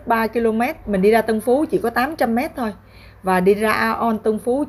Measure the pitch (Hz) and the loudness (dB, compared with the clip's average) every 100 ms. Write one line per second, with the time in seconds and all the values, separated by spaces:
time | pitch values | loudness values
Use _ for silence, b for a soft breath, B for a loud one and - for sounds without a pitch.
0 | - 226 220 240 226 220 254 311 - 196 | 0 0 0 0 0 0 -2 -4 -4 2
1 | 202 220 220 220 226 262 311 - 226 240 | 4 4 2 0 0 0 0 -2 -2 -2
2 | 262 320 247 226 320 - 226 185 B B | -2 -2 0 0 -4 -4 -8 -8 B B
3 | B B 190 185 180 202 220 - 226 - | B B -2 2 4 2 2 0 0 0
4 | 233 214 220 214 240 262 | -2 0 -2 -2 -2 -2